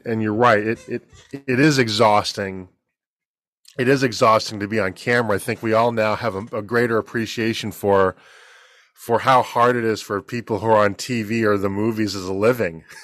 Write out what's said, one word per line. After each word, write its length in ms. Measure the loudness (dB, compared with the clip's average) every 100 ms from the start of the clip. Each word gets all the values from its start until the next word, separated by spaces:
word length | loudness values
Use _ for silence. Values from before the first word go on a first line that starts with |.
| -6
and 160 | -4
you're 120 | -2
right. 320 | 2 4 4 0
It, 140 | -6 -8
it, 160 | -10 _ -20 -18
it 280 | -12 -4 2
is 180 | 4 4
exhausting. 920 | 2 4 4 4 0 -4 -6 -8 -14 _ _ _ _ _ _ _ _ _ _ -4
It 120 | 0
is 140 | 2
exhausting 580 | 0 2 4 4 0 -8
to 60 | -4
be 120 | -2
on 140 | -2
camera. 420 | -4 -2 0 0 -2
I 40 |
think 220 | -4 -6
we 120 | 0
all 180 | 2 2
now 240 | 2 0 -2
have 200 | -4 -6
a, 220 | -8 -10
a 40 |
greater 360 | -4 -2 0 0
appreciation 760 | -2 -6 -6 -4 -4 -4 -8
for, 420 | -4 2 4 2 -2 _ _ -20 -20 _ _ _
for 260 | _ -2 0
how 220 | 2 2
hard 340 | 2 2 2 2
it 80 |
is 180 | -2 -4
for 200 | -4 -8
people 380 | -6 -10 -6 -2
who 80 | 2
are 180 | 4 2
on 100 | -2
T 280 | -6 -6
V 200 | -4 0
or 140 | 0 0
the 100 | -2
movies 460 | -2 -2 -2 -4 -6
as 80 |
a 100 | -6
living, 520 | 0 0 2 -2 -6 -18 -12